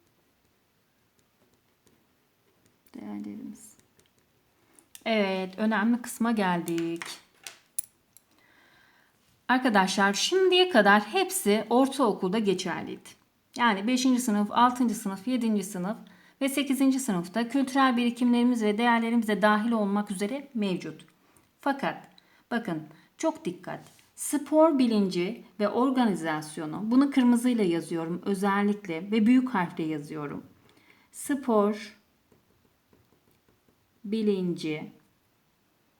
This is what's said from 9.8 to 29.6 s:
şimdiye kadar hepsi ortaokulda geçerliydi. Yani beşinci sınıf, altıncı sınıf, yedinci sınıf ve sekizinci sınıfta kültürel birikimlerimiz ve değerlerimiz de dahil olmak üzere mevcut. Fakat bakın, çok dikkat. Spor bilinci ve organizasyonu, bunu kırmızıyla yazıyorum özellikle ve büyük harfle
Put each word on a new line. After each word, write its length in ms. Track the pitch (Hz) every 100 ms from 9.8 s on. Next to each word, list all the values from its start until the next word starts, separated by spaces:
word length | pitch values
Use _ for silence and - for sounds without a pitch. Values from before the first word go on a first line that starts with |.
| 185 - 196
şimdiye 560 | 202 - 370 381 359 370
kadar 320 | - 202 208
hepsi 640 | 208 370 370 - - 214 220
ortaokulda 680 | 240 262 262 240 185 185 214
geçerliydi. 680 | 202 180 175 156 - - - - _ _ _ -
Yani 300 | 240 196 208
beşinci 340 | 254 262 247
sınıf, 300 | 247 208 208
altıncı 440 | - 247 254 240 214
sınıf, 320 | 196 196 247
yedinci 360 | 254 233 208
sınıf 340 | 185 185 180 226 - - _ _
ve 80 | 269
sekizinci 500 | 277 277 262 269 262
sınıfta 500 | - 185 175 226 233
kültürel 480 | 277 262 277 262 247
birikimlerimiz 680 | 240 240 247 240 240 240
ve 140 | 208 208
değerlerimiz 500 | 240 233 226 240 220
de 140 | 202
dahil 300 | 208 214 233
olmak 400 | 226 202 202 208
üzere 400 | 190 202 269 277
mevcut. 520 | 233 202 175 165 156 - _ _ _ _ _
Fakat 460 | 285 277 170 - - _ _ _ _
bakın, 320 | 233 226 160 156 - _ -
çok 280 | 320 320 -
dikkat. 460 | 175 - 151 - - _ -
Spor 640 | - 294 294 311 320 277
bilinci 640 | 247 214 190 175 180 233 - -
ve 100 | 208
organizasyonu, 1200 | 240 262 254 233 170 160 156 156 - 156 165 214
bunu 200 | 254 285
kırmızıyla 520 | 277 240 240 247 233
yazıyorum 580 | 190 170 151 170 165 175 202
özellikle 840 | 196 202 196 202 208 - 160 202
ve 140 | 226 214
büyük 240 | 254 254
harfle 340 | 196